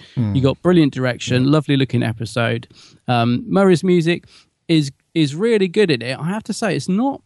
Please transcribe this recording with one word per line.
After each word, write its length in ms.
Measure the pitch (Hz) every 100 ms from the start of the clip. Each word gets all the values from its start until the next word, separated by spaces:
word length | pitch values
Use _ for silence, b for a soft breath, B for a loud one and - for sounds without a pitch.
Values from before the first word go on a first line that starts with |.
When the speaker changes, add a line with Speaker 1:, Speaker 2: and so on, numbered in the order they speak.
| B B
Speaker 1:
Mm. 180 | 110
Speaker 2:
you 80 | 101
got 180 | 135 131
brilliant 300 | 175 180 143
direction, 520 | 131 127 120 - 127
Speaker 1:
Yeah. 60 | 131
Speaker 2:
lovely 260 | 151 143 139
looking 260 | 135 120
episode. 640 | 117 110 117 123 117 117 - b b b -
Um, 360 | 120 117 123 -
Murray's 380 | 185 196 170
music 420 | 185 180 160 170 - b b _ -
is, 220 | 160 139 - _
is 200 | 165 147
really 340 | 151 233 220 185
good 220 | 202 190
in 120 | 123
it. 160 | 117 123
I 60 | 156
have 160 | 214
to 80 | -
say, 220 | 208 214 147
it's 120 | 160
not 320 | 190 269 277